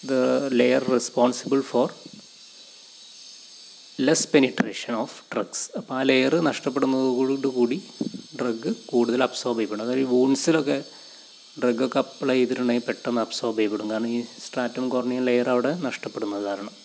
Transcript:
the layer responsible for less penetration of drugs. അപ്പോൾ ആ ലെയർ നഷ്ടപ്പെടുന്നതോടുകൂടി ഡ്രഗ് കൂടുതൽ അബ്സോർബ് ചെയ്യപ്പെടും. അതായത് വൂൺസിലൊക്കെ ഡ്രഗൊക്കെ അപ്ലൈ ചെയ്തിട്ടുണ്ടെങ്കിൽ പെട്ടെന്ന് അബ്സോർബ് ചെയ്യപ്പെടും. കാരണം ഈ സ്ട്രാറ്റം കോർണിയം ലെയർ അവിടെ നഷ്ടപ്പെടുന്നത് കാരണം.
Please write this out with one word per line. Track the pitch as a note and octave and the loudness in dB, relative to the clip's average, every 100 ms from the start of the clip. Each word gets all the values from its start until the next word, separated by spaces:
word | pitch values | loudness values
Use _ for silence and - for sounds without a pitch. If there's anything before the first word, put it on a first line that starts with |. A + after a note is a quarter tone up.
the | C3 C3 B2+ C3 C#3 | 0 2 2 2 2
layer | B2 B2 C3 | 4 4 4
responsible | C3 B2 - - B2 B2 B2 C#3 | 2 0 2 2 2 2 0 0
for | C3 A#2+ D3 - - G#2 - - - - - - - - - - - - - - - - - - C3+ | 2 0 0 -2 -18 -20 -20 -20 -20 -20 -20 -20 -20 -20 -20 -20 -20 -20 -20 -20 -20 -20 -18 -2 2
less | D#3+ - | 2 4
penetration | D3+ C3 - A2 G2+ - A2+ | 4 4 0 -4 -4 -6 -4
of | C3 - - | -6 -10 -8
drugs. | B2 G2+ - - - | -6 -4 -6 -8 -10
അപ്പോൾ | - C3 | -6 -2
ആ | C3+ | 4
ലെയർ | C3 C3 D#3+ D#3+ | 4 4 2 2
നഷ്ടപ്പെടുന്നതോടുകൂടി | A#2+ C#3+ C3 C3+ C3 C3 B2+ C3 C3+ C#3 B2 A#2+ D3+ - - - - - - | 0 -2 0 0 2 2 2 0 0 0 2 2 0 -8 -8 -8 -8 -14 -6
ഡ്രഗ് | B2+ A2+ A2+ A3+ - | -4 -2 -4 -6 -2
കൂടുതൽ | B2 A#2+ B2 B2+ | 0 2 2 0
അബ്സോർബ് | - B2 A#2 | 0 -2 -2
ചെയ്യപ്പെടും. | G#2 G#2+ A2+ | -2 -2 -2
അതായത് | C3 C3 | 0 2
വൂൺസിലൊക്കെ | B2 C3 C3+ - D#3+ C#3+ C#3 - - - - - - - - | 4 4 4 4 2 2 -2 -4 -18 -20 -20 -20 -20 -20 -2
ഡ്രഗൊക്കെ | B2+ A2+ B2+ C#3 | 0 2 0 0
അപ്ലൈ | B2+ - C#3 C3 | -4 -4 0 2
ചെയ്തിട്ടുണ്ടെങ്കിൽ | A#2+ C3 B2 A#2+ A#2+ | 2 0 0 0 -2
പെട്ടെന്ന് | A2+ - A#2+ A2 | -6 -2 -2 -2
അബ്സോർബ് | - A#2+ A2 | -4 -4 0
ചെയ്യപ്പെടും. | G#2+ G#2 G#2+ | 0 0 -4
കാരണം | A2 A#2 A#2+ | -4 -2 -4
ഈ | A#2+ - - | -6 -12 -10
സ്ട്രാറ്റം | - A#2+ B2 B2+ | -6 -6 -4 -2
കോർണിയം | B2+ A#2+ B2+ B2+ | -2 -2 -2 2
ലെയർ | B2 B2 B2 | 2 4 2
അവിടെ | B2 F3 C#3 | 0 -2 -4
നഷ്ടപ്പെടുന്നത് | - A2+ A#2+ G#2+ G2+ G2+ | -6 -8 -6 -6 -4 -4
കാരണം. | G2 G#2 - | -6 -8 -14